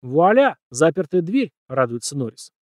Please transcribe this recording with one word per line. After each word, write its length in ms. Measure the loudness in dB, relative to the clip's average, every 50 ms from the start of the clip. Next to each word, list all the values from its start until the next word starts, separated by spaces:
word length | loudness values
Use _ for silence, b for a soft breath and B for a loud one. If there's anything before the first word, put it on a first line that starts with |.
«Вуаля! 560 | -12 -2 0 2 4 4 4 4 2 2 -2 _ _ _
Запертая 520 | -2 0 2 2 2 0 -6 -2 -2 -2
дверь!» — 300 | -2 0 -2 -2 -2 -2 _ _ _ _
радуется 500 | -2 -2 -2 -2 -2 -8 -10 -8 -8 -6
Норрис. 340 | -8 -8 -8 -14 -20 -20 _ _